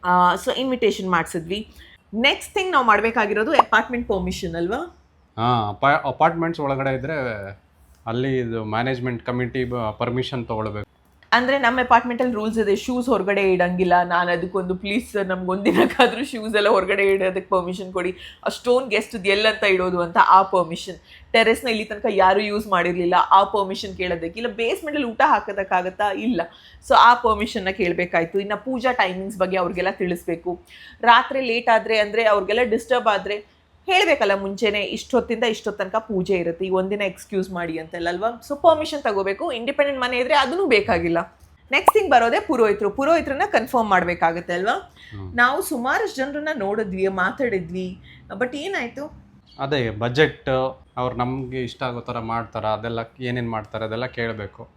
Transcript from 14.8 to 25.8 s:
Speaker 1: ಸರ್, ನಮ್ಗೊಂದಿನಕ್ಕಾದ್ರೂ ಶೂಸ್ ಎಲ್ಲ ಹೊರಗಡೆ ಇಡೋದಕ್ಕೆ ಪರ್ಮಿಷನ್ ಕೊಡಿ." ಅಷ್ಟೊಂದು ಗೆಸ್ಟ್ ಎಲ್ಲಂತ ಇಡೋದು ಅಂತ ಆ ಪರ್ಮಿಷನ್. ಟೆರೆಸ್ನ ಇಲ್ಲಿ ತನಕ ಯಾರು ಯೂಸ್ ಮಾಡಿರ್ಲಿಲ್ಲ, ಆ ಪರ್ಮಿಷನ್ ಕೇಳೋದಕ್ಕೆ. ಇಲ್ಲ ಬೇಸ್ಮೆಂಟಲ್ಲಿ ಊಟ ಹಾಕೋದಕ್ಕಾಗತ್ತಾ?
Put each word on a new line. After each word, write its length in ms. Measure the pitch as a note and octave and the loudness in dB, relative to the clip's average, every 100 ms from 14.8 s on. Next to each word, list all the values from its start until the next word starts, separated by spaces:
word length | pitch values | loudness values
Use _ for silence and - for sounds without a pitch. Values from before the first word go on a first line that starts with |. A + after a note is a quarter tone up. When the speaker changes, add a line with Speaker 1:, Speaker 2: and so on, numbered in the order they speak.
| G3+ G#3 A#3+ | -2 -4 -4
Speaker 1:
ಸರ್, 140 | G#3 F#3+ | -6 -4
ನಮ್ಗೊಂದಿನಕ್ಕಾದ್ರೂ 1000 | F#3 F#3 F#3+ G3+ D#4 F4 - B3 A3 | -4 -2 -2 2 2 2 4 4 4
ಶೂಸ್ 320 | C#4 A#3+ G#3+ G#3+ | -6 -6 -2 2
ಎಲ್ಲ 120 | G#3 | 4
ಹೊರಗಡೆ 340 | G#3+ F3+ G3 | 4 2 2
ಇಡೋದಕ್ಕೆ 460 | G3 G3 F#3+ F#3 F#3 | 2 2 0 -2 0
ಪರ್ಮಿಷನ್ 440 | F#3+ F3 F#3 F#3+ | -2 0 -8 -6
ಕೊಡಿ." 240 | F#3 F3+ F#3 - - | -4 -4 -6 -14 -8
ಅಷ್ಟೊಂದು 440 | - - - B3 C4 | -8 -6 2 2 2
ಗೆಸ್ಟ್ 380 | G#3 G#3+ A#3 F#3+ | -2 -2 -6 0
ಎಲ್ಲಂತ 360 | G3 A3 G#3+ | 2 2 2
ಇಡೋದು 380 | G#3 F#3 F#3 F3+ | 2 2 2 -2
ಅಂತ 160 | E3+ F3+ - | -2 2 6
ಆ 160 | F#3 | 6
ಪರ್ಮಿಷನ್. 540 | G3 G3 E3 E3+ - E3+ _ - - | 6 2 0 -4 -10 -14 _ -20 -2
ಟೆರೆಸ್ನ 360 | A3+ A3+ A3+ C4 | 2 4 2 0
ಇಲ್ಲಿ 160 | A3 | -4
ತನಕ 220 | G#3+ G#3 A#3 | -4 -4 -2
ಯಾರು 320 | G3 F#3+ F#3+ | 4 6 6
ಯೂಸ್ 260 | G#3+ G#3 G#3+ | 2 -4 -2
ಮಾಡಿರ್ಲಿಲ್ಲ, 480 | F#3 F3 F3+ F3 F3+ - | 0 0 0 2 2 6
ಆ 140 | F#3+ | 6
ಪರ್ಮಿಷನ್ 520 | G3 G#3+ F#3+ F#3+ G#3 F3+ | 6 0 -2 -4 -10 -6
ಕೇಳೋದಕ್ಕೆ. 440 | F3+ F3 E3 F#3 | -4 -4 -6 -6
ಇಲ್ಲ 120 | A#3 | -8
ಬೇಸ್ಮೆಂಟಲ್ಲಿ 540 | G#3 A#3 F#4 D#4+ D4 B3 | -4 -2 -2 -4 -4 -4
ಊಟ 160 | A3 | 0
ಹಾಕೋದಕ್ಕಾಗತ್ತಾ? 880 | A#3+ A3+ G3+ G3+ G3 F#3 | 2 2 0 -6 -2 -2